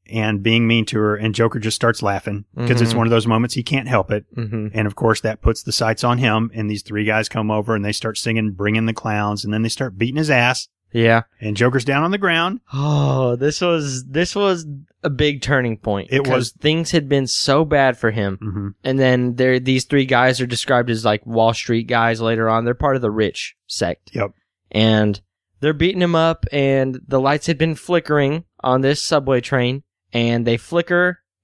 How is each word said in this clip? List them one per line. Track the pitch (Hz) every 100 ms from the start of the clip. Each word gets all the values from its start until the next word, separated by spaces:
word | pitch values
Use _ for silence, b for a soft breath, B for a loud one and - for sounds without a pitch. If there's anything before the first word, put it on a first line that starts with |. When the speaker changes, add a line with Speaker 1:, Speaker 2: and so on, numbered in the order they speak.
| -
Speaker 1:
and | 110 107 104
being | 107 113 117
mean | 117 104
to | 110
her, | 107 104
and | 110
Joker | 104 117 123
just | 107 -
starts | 117 117
laughing | 101 98 - 101 104 -
'cause | 120 120
it's | 117
Speaker 2:
Mm-hmm. | 117
Speaker 1:
one | 113
of |
those | 117 113
moments | 113 120
he | -
can't | 117 135 131
help | 117 92
it. | 104 - 123
Speaker 2:
Mm-hmm. | 110 110 107
Speaker 1:
And | 110 107
of | -
course, | 113 110
that | 110 110
puts | 117 113
the | -
sights | - 113 110
on | 123 120
him, | 123 110 113
and | 113 107
these | 104
three | - 104
guys | 107 110 107
come | 113 107
over, | 107 107 110
and |
they | 101
start | 104 113 107
singing | 117 113 107
Bring | 92 104 110
in | 113
the |
Clowns, | 110 113 104 104 104
and | 104
then | 107
they | 110
start | - 131 95
beating | 117 143
his | 156
ass. | 127 120 127 - _ _
Speaker 2:
Yeah. | 117 113 113 - -
Speaker 1:
And | 110
Joker's | 101 123 127
down | 120 139
on | 165
the | 196
ground. | 190 165 175 240 -
Speaker 2:
Oh, | 135 147 147 139 131 127 123
this | 143 -
was, | 175 165 143 127 135
this | 143 175
was | 196 202 180 156 139 151 _
a | 160
big | 131 151 143
turning | - 139 120 110
point | - 101 -
Speaker 1:
It | 131
Speaker 2:
'cause | 135
Speaker 1:
was. | 127 120
Speaker 2:
things | - 151 160 165
had | 170 139
been | 139 131
so | - - 139 156
bad | 147 135 120
for | 117
him. | 110 101 95
Speaker 1:
Mm-hmm. | 107 98 98 -
Speaker 2:
And | 135 135
then | 131 127 123 120
there, | 131 127
these | 127 131
three | - 143 127
guys | 123 127 123
are | 123
described | 120 - 127 120
as, | 113
like, | 113 107 -
Wall | 113 113
Street | 107 - 117 117
guys | 120 117 113
later | 113 113 113
on. | 113
They're | 117
part | 123 143 135
of |
the | 117
rich | 110 104 - - _ -
sect. | - 90 87 _
Speaker 1:
Yep. | - 101 _ _ _ _
Speaker 2:
And | 107 110 110 107 101 _ _ _ -
they're | 147
beating | 147 170 190
him | 175
up, | 165 165 160 -
and | 143 135 135 131 127 -
the | 135
lights | 135 147 -
had | 143
been | 160
flickering | 151 - 175 165 151 139 160 - _
on | 131 131
this | 135 147
subway | - 151 135 127
train, | - 135 123 135 - _ _
and | 120 117 120 117
they | 117
flicker, | - 170 170 175 180 180 _ _